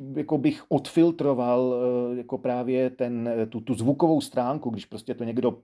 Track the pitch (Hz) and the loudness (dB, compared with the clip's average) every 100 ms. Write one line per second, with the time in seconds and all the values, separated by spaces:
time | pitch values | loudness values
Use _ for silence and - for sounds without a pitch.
0 | 131 139 151 151 151 147 - 143 131 - | -10 -8 -2 0 2 0 0 -2 2 4
1 | 170 165 156 127 123 123 127 123 123 123 | 4 4 0 2 2 2 2 0 0 0
2 | 123 123 120 127 131 123 123 127 127 127 | -2 -6 -6 -6 -2 -2 0 0 0 0
3 | 120 120 117 117 110 135 117 113 113 143 | -4 -2 -2 -2 -2 -4 -4 0 0 4
4 | 170 156 - - 123 147 127 107 - 107 | 4 4 0 -2 -2 -2 -4 -6 -8 -12
5 | - 127 117 117 123 120 | -8 -6 -4 0 0 0